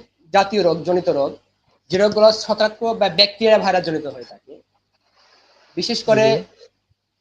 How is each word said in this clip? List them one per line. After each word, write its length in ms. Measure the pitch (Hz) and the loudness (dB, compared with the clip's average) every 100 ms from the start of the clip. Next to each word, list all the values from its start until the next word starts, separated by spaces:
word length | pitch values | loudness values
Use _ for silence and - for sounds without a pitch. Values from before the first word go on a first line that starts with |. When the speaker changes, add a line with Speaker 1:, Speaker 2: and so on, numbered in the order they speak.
| - _ _ | -16 _ _
Speaker 1:
জাতীয় 300 | 196 196 214 | -2 0 0
রোগ, 200 | 170 160 | 0 0
জনিত 260 | 151 180 175 | -2 -2 0
রোগ, 280 | 143 139 - _ _ _ _ - | -2 -2 -6 _ _ _ _ -6
যে 100 | 180 | 0
রোগগুলো 340 | 208 208 214 | 0 4 4
ছত্রাক 520 | 214 - 208 214 214 | 4 -4 -2 -2 -2
বা 240 | 226 208 196 | -6 -2 -2
ব্যাকটেরিয়া, 500 | 165 202 - 220 214 | 0 -2 0 2 2
ভাইরাস 260 | 190 180 | 2 -2
জনিত 220 | 170 156 147 | -2 -6 -8
হয়ে 180 | 131 | -14
থাকে। 360 | 120 - - 147 _ _ _ _ _ _ _ _ _ _ _ - | -18 -20 -20 -20 _ _ _ _ _ _ _ _ _ _ _ -10
বিশেষ 280 | 190 226 | -6 -4
করে 320 | - 214 220 220 | 0 2 4 2
Speaker 2:
জি। 320 | 185 _ - _ _ _ _ _ | -4 _ -20 _ _ _ _ _